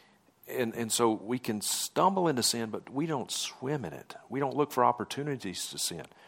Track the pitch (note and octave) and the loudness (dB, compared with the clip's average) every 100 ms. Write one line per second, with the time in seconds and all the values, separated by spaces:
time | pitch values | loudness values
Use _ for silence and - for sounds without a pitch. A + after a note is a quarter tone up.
0 | _ _ _ _ - B2+ A#2 A#2 A2+ - | _ _ _ _ -10 -2 -2 -2 -2 4
1 | A#2+ G#2+ G2 B2+ - G#2+ - - - - | 4 4 0 -4 -2 -2 -2 -2 -2 4
2 | F3+ G3 F3 C3 A2 B2 A2+ G#2 - B2+ | 4 4 2 4 2 0 -2 -6 -6 -4
3 | E3 D3 G#2+ - - - B2+ D3 F#2 - | -2 -2 -4 -4 -6 -6 -4 -4 -4 -8
4 | - - - C3 C#3 B2+ D3 - A#2+ A#2+ | -14 -18 -6 -2 0 2 0 6 6 4
5 | G#2 - D3 C3+ G2 F2 - - - E2+ | -2 -4 -4 -4 -6 -6 -8 -4 -4 -4
6 | - - | -10 -16